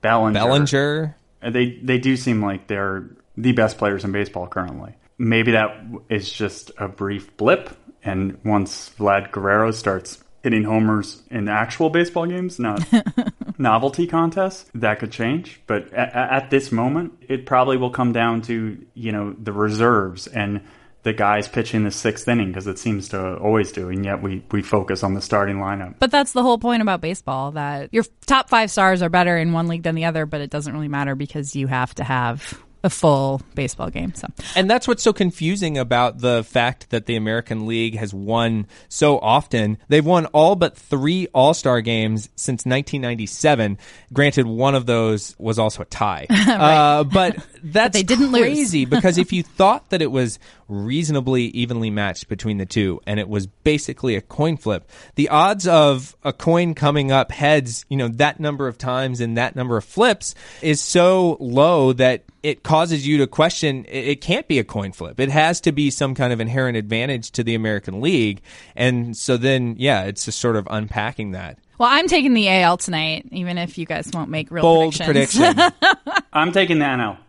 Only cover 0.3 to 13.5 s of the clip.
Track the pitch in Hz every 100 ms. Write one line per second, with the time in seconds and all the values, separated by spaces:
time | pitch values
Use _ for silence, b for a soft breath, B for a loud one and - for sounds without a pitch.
0.3 | 104 117 135 143 139 143 151 156 - _
1.3 | _ 113 120 123 120 127 127 131 131 127
2.3 | 113 104 95 - 101 98 95 - - _
3.3 | - 120 120 110 - 104 98 98 101 101
4.3 | - 90 - 90 - - - _ _ 117
5.3 | 113 113 113 107 - - 117 - 107 98
6.3 | - 104 - - - 101 95 98 101 -
7.3 | _ 107 185 - - - - 101 95 95
8.3 | - 107 104 95 - - - 104 98 95
9.3 | - 98 104 110 113 - 95 - - _
10.3 | - 131 113 107 110 110 107 95 - _
11.3 | 120 101 107 117 - 160 165 170 175 170
12.3 | 180 180 - 120 104 165 233 202 - 247
13.3 | - -